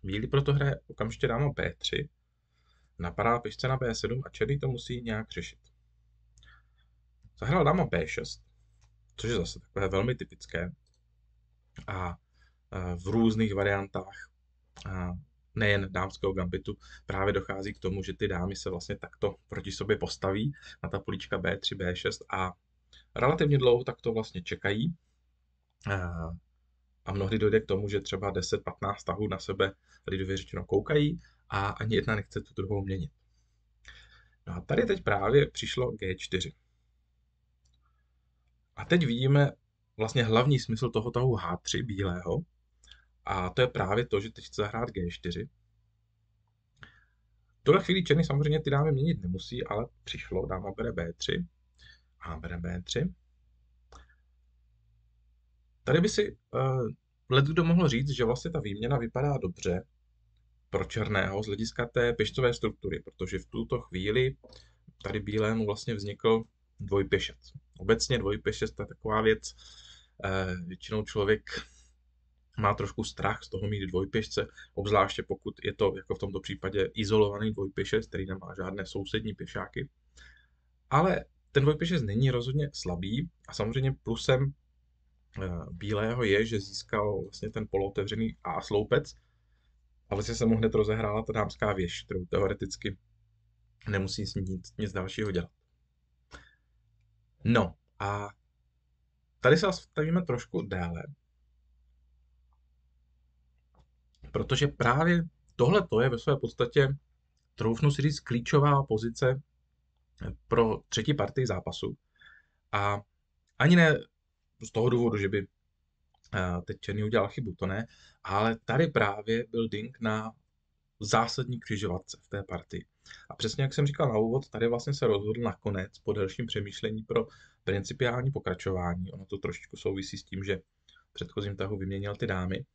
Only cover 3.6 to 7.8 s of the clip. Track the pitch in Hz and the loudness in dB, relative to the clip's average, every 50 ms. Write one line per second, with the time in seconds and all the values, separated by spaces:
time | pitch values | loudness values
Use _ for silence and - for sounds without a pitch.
3.6 | - 127 131 127 127 120 113 - - 104 117 131 139 - - - 110 110 139 139 | -2 0 0 0 0 -2 -2 -2 -2 -2 -2 -2 -4 -8 -2 -2 0 0 0 0
4.6 | - 135 127 120 - - 123 120 117 117 110 107 110 - - 87 - - - _ | 0 -2 -4 -4 -6 -6 -8 -6 -4 -4 -4 -4 -4 -6 -8 -8 -8 -10 -12 _
5.6 | _ _ _ _ _ _ _ _ _ _ _ _ _ _ _ _ - - - - | _ _ _ _ _ _ _ _ _ _ _ _ _ _ _ _ -20 -20 -20 -20
6.6 | _ _ _ _ _ _ _ _ _ _ _ _ _ - _ _ 104 113 151 185 | _ _ _ _ _ _ _ _ _ _ _ _ _ -20 _ _ -2 2 4 4
7.6 | 156 139 - 185 | 4 4 4 2